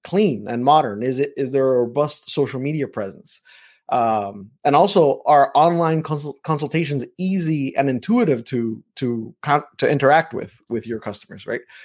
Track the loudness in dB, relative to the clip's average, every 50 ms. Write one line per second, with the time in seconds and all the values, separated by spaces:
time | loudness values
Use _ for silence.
0 | -10 -4 0 0 2 2 0 -2 -6 -6 -4 0 4 4 4 4 4 0 -2 -4
1 | -4 -2 -2 -2 -2 -4 -4 -4 -4 -2 0 2 2 2 2 2 0 0 0 -2
2 | -2 -2 -4 -8 -12 -6 -4 -2 -2 -2 -4 -6 -6 -4 -4 -4 -6 -6 -6 -8
3 | -8 -8 -10 -14 -18 -18 -18 -18 _ _ -20 -20 _ _ _ _ _ -4 -2 0
4 | 0 0 0 0 -2 -6 -8 -12 -16 -20 _ _ 0 4 4 6 4 4 4 4
5 | 4 4 2 0 2 4 6 6 6 4 4 4 4 4 4 2 2 2 0 0
6 | -2 -4 -6 -6 -6 -8 -12 _ -4 -4 -2 -2 -2 -2 -2 -2 -2 -2 -4 -6
7 | -6 -8 _ -6 -4 -2 -2 -2 -2 -2 -2 -2 -2 -2 -2 0 0 0 0 -2
8 | -2 0 2 2 2 2 0 0 -2 -4 -4 -4 -4 -4 -6 -8 -12 _ -12 -6
9 | -6 -4 -4 -4 -8 -10 -14 _ -2 0 0 0 -2 -4 _ -2 0 0 2 4
10 | 4 6 6 4 4 0 -6 -10 -10 -10 -14 -18 _ -8 -8 -6 -6 -6 -8 -8
11 | -8 -10 -10 -10 -12 -18 -20 -14 -10 -8 -8 -8 -8 _ -20 -20 -20